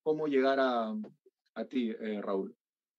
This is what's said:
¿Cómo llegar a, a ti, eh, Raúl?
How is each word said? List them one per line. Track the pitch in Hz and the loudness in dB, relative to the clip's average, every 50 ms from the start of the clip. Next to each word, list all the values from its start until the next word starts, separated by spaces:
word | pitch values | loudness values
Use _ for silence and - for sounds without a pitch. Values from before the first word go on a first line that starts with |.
¿Cómo | _ 156 156 156 156 | _ -2 0 0 0
llegar | 151 139 131 131 135 135 135 | 2 2 4 4 4 4 4
a, | 131 127 123 120 113 110 107 107 104 101 - _ _ - _ _ _ _ _ | 2 2 2 0 0 -2 -4 -6 -8 -10 -14 _ _ -20 _ _ _ _ _
a | 113 110 | -10 -8
ti, | - - 127 120 110 110 - | -4 -2 -2 0 0 -2 -4
eh, | 117 107 107 101 | -6 -4 -4 -4
Raúl? | 101 104 101 98 95 - - _ _ _ _ _ _ _ _ | -2 -2 -2 -2 -2 -4 -8 _ _ _ _ _ _ _ _